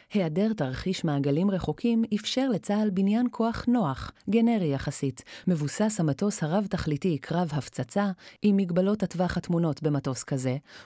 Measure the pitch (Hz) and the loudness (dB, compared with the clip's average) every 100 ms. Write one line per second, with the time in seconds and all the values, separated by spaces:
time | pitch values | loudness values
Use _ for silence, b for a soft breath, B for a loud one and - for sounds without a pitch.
0 | b 208 165 156 214 214 139 127 - 190 | b -2 0 0 0 0 -2 -4 -4 -2
1 | 165 143 139 143 196 190 - 151 240 226 | 0 0 2 2 2 0 -2 -2 0 2
2 | 226 208 - - 269 214 - 208 214 190 | 2 -2 -2 -2 0 0 0 0 0 2
3 | 196 214 247 - 226 226 - 247 165 131 | 2 2 0 0 -2 -2 0 2 2 -2
4 | - - b 214 233 226 165 135 - - | -8 -12 b 2 4 2 2 0 -2 -2
5 | 139 127 - B B 170 147 - 214 214 | -2 -4 -12 B B 0 0 0 0 2
6 | 160 139 208 - 151 185 202 180 - 147 | 0 2 0 0 0 0 0 -2 -2 0
7 | 190 147 - 165 175 147 - - 123 - | 0 -2 -2 -2 0 -2 -4 -6 -4 0
8 | 202 185 B B 208 196 190 175 190 214 | -2 -4 B B 2 4 4 2 2 2
9 | 190 170 180 - - 170 170 139 156 147 | -2 0 0 -2 0 0 2 0 0 0
10 | 139 127 - 139 127 131 B B | -2 -4 -4 -2 -2 -4 B B